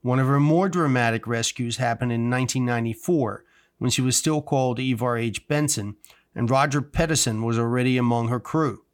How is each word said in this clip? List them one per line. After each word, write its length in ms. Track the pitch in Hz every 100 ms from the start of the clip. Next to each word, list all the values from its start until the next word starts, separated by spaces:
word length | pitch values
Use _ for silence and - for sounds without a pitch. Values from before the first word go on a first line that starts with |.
One 180 | 123 127
of 80 | 131
her 100 | 143
more 300 | 147 160 190
dramatic 580 | 180 156 127 117 113 113
rescues 520 | 117 113 - 120 117
happened 340 | 123 117 123
in 160 | 117 117
nineteen 380 | 123 127 127 123
ninety-four, 760 | 120 113 107 - 170 113 101 _ _ _ _
when 120 | 123
she 120 | 120
was 160 | 127 123
still 240 | - 156
called 360 | 147 139 127 120
Ivar 380 | 131 117 123 117
H. 320 | 117 107 _
Benson, 480 | 147 147 113 101 104 - - _
and 160 | - 117
Roger 320 | 131 143 143
Pedersen 600 | 143 - 165 156 - 110
was 160 | 117 113
already 380 | 117 123 123 127
among 320 | 123 117 117
her 100 | 123
crew. 440 | - 160 151 98 _